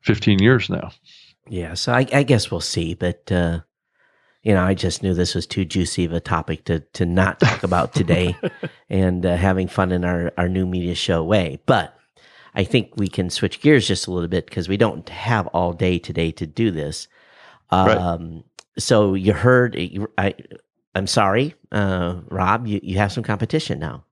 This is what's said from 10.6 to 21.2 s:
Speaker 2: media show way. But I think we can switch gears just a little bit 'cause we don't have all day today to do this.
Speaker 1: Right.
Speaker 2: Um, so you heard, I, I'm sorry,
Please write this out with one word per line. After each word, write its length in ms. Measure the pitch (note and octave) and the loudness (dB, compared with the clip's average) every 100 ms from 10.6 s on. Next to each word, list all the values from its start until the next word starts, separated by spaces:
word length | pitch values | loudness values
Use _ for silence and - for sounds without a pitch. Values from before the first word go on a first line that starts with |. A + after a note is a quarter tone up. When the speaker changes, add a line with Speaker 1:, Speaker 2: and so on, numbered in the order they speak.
| F#2 | -2
Speaker 2:
media 280 | F2+ F2 | -2 -4
show 280 | E2+ - E2+ | -4 -2 -2
way. 380 | D#2+ G#2+ F2 C2+ - | 2 0 0 -6 0
But 280 | A#2+ D#2+ _ _ _ _ _ - | 0 0 _ _ _ _ _ -12
I 100 | - | -6
think 280 | F#2 B2+ G#2 - | 0 0 -2 -4
we 100 | G2+ | -4
can 200 | - F2+ | -2 -4
switch 300 | - G2 - | -2 -4 0
gears 260 | C#3+ D3 G#2 | 4 4 4
just 200 | F#2 - | -4 -4
a 40 | |
little 180 | F2+ E2+ | -4 -2
bit 220 | F2+ - | -4 -4
'cause 160 | - E2+ | -8 -4
we 80 | G2 | 0
don't 280 | A2 - - | 0 0 -12
have 360 | - A#2+ A#2 F2+ | -10 -2 -2 0
all 240 | E2+ F2 | 0 -2
day 240 | E2+ F#2 F2+ | 0 0 0
today 320 | - E2 E2 | -2 -2 -2
to 140 | D#2+ D#2+ | -4 -10
do 240 | D2+ A#2 | -2 -2
this. 360 | E2 D2 D#2 - _ _ _ - _ _ | -2 -6 -8 -14 _ _ _ -20 _ _
Speaker 1:
Right. 260 | F2+ F#2+ G#2+ | 2 4 2
Speaker 2:
Um, 480 | F2+ E2+ E2 D#2+ - - - - | 0 -4 -8 -14 -18 -20 -18 -10
so 340 | - A2+ G#2 | 0 2 4
you 200 | F#2+ F#2+ | 2 2
heard, 420 | G2+ A#2+ B2+ B2 - F2 G2 G#2 - | 2 4 4 2 -2 -8 -6 -6 -2
I, 180 | G2 - - - _ _ _ | -2 -4 -16 -20 _ _ _
I'm 120 | F#2 F#2+ | -6 -2
sorry, 480 | - | 2